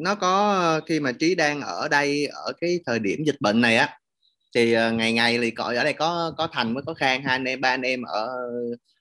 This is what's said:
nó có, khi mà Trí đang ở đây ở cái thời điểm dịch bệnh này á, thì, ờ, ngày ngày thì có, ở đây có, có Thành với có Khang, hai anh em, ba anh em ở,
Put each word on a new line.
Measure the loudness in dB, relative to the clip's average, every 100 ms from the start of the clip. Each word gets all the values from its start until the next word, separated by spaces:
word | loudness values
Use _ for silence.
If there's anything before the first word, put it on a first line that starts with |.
nó | -4
có, | 0 2 2 2 2 2 0 0
khi | -2
mà | -2
Trí | 0 0
đang | 2 0 0
ở | -6 -6 0
đây | 2 2 0 -2
ở | -6 -8 -4
cái | -2 -2 0
thời | -2
điểm | 0 -2 -2
dịch | 0
bệnh | 2 4
này | 4 4
á, | 2 -2 _ _ _ _ _
thì, | 2 4
ờ, | 4 2
ngày | 2 0
ngày | 2 2 2
thì | 0
có, | -2
ở | -4 -2
đây | -2
có, | 0 -2 -2 -4 -4
có | -4
Thành | -2 -2
với | -4 -8
có |
Khang, | -2 0 0
hai | 0
anh | 0
em, | -2 -2
ba | 0
anh | 0
em | 0 -4
ở, | -4 -4 -4 -6 -6 -6 -6 -8 _ _